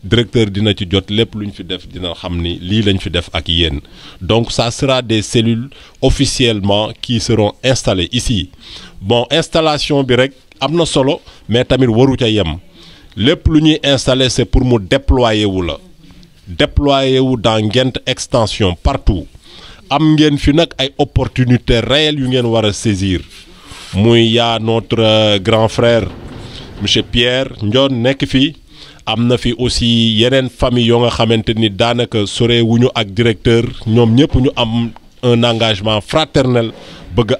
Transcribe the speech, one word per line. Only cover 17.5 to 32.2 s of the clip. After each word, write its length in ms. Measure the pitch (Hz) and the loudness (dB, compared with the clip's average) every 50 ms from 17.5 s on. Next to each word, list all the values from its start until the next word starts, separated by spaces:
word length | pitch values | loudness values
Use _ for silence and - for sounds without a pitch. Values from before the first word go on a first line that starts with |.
| 110 110 | 0 0
Nguent 400 | 107 107 98 123 131 131 - - - | 0 0 2 0 0 0 -2 -6 -6
extension 680 | - 127 - - - - 123 113 101 - - 107 92 90 | -6 -6 -6 -4 -2 0 0 0 0 -2 0 0 0 0
partout. 520 | - - - 139 - - - 104 85 71 - - - - - - - - - - - - - | 0 -2 -2 -2 -2 0 0 0 0 -2 -10 -16 -20 -20 -20 -20 -20 -20 -20 -20 -18 -8 -4
Am 240 | 139 143 156 156 156 | 0 2 4 4 4
ngeen 220 | 151 156 151 147 143 | 4 4 2 2 2
fi 140 | - - 139 | 2 2 2
nag 200 | 160 170 - - - | 2 2 0 0 -4
ay 120 | 135 127 - - | -6 -4 -2 -2
opportunités 840 | 147 - - - 131 113 - - 127 120 123 117 - - 127 127 | -2 0 0 -2 -2 -2 -2 0 2 2 2 2 2 2 0 0
réelles 380 | - 107 131 147 156 156 151 151 | 2 0 0 2 2 0 0 -2
yu 80 | 131 127 | -2 -2
ngeen 180 | 127 127 120 | 0 0 0
war 180 | 117 113 113 107 | 0 0 2 0
a 80 | 104 98 | 0 -2
saisir. 480 | - - 117 104 92 98 98 90 85 - - - - - - - - - - - - - - - | -2 -2 -2 -2 0 0 -2 -2 -4 -6 -10 -20 -20 -20 -20 -20 -20 -20 -20 -20 -20 -14 -6 -2
Muy 300 | 92 104 120 117 117 117 113 113 | 2 4 4 4 4 4 4 2
yaa 260 | 117 117 117 113 113 | 2 0 0 -2 -2
notre, 400 | 110 113 113 113 110 - 120 113 | -2 -2 -2 -2 -2 -2 0 0
euh, 400 | 113 110 107 110 107 107 104 101 | 2 4 4 4 4 2 2 0
grand 300 | 92 110 101 92 113 107 | 0 0 2 2 2 0
frère, 380 | - - 120 117 117 113 95 - - - - - - - - - - - - - - - | 0 2 2 2 2 2 0 -2 -6 -12 -16 -16 -16 -16 -16 -16 -16 -16 -18 -16 -12 -8
monsieur 220 | 101 101 - 110 104 | -4 -2 -2 -2 -2
Pierre 480 | - - 123 120 123 123 131 135 - - - 101 | -2 0 0 0 2 0 -2 -2 -4 -6 -6 -4
Ndione 320 | 101 110 131 135 139 135 117 113 | 0 2 2 2 2 0 0 0
nekk 220 | 127 139 135 143 | 0 0 0 -2
fi. 300 | 135 - 131 135 160 147 - - - - - - - - - - | -2 0 0 0 0 -4 -8 -20 -20 -20 -20 -20 -20 -20 -12 -6
Am 200 | - 113 110 117 120 | -4 -2 0 2 2
na 80 | 123 | 2
fi 160 | 117 - 120 120 - | 0 0 -2 -2 -2
aussi 580 | 127 120 - - - 117 117 117 113 113 113 107 | -2 -2 -2 0 0 2 2 2 2 2 2 2
yeneen 300 | 110 123 131 135 131 123 | 2 2 2 2 0 -2
famille 380 | - - - 131 123 123 120 113 | -2 -2 -2 0 2 2 2 2
yoo 120 | 117 117 120 | 2 2 2
nga 80 | 117 | 2
xamante 400 | - - 117 113 117 113 107 - 113 | 0 0 0 2 2 0 0 -2 -2
ni 140 | 110 113 110 | 0 0 0
daanaka 540 | 101 92 117 117 120 120 120 113 - 113 | 0 0 0 0 0 -2 -2 -2 -2 -4